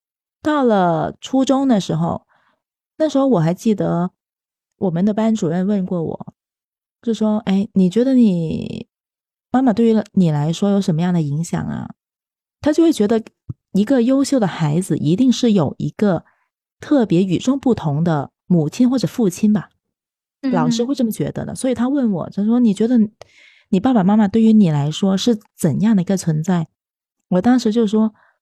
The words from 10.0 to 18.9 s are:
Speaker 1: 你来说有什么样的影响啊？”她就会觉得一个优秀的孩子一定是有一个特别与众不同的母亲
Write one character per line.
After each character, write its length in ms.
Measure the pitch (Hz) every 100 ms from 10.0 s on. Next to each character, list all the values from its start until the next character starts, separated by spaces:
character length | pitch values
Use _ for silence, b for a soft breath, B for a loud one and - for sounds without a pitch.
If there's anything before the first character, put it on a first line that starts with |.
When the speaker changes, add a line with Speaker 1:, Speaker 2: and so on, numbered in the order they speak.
| -
Speaker 1:
你 180 | 190 170
来 220 | 147 147
说 180 | 165 202
有 100 | 202
什 140 | 190
么 60 | 156
样 140 | 180
的 80 | 175
影 200 | 147 147
响 220 | 170 165
啊？” 300 | - - - - _ _ _ _ _ _
她 120 | 294
就 100 | 311
会 100 | 330
觉 140 | 240 208
得 160 | 226 - _ - - _
一 120 | 190
个 180 | 214 269
优 200 | 233 269
秀 160 | 269 269
的 80 | 190
孩 340 | - 151 160
子 160 | 185 156
一 180 | 143 185
定 160 | 254
是 200 | 226 240
有 220 | 202 139 -
一 100 | 147
个 340 | - 208 165 - _ _ _ _ _
特 280 | - 285 214
别 180 | 170
与 140 | 196 160
众 200 | - 277
不 140 | 269
同 300 | 220 151 143
的 300 | 165 151 131 _ -
母 220 | 175 151
亲 220 | - 247